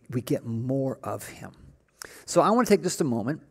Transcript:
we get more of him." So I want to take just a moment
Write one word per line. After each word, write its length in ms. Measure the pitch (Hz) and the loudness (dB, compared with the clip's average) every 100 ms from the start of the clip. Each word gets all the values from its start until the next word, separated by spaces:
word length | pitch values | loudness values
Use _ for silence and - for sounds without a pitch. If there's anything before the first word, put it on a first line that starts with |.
| - | -8
we 120 | 120 | -4
get 220 | 113 147 | -2 -2
more 540 | 117 113 127 135 135 - | -2 -4 -2 0 -2 -4
of 240 | 104 107 - | -6 -8 -10
him." 240 | - 95 - - - _ - - - - | -14 -16 -18 -20 -20 _ -20 -18 -16 0
So 160 | 170 | 4
I 80 | 160 | 6
want 180 | 233 240 | 6 4
to 60 | |
take 80 | 196 | 2
just 180 | 170 - | 0 0
a 40 | |
moment 380 | 156 117 107 - - | 0 0 -2 -4 -8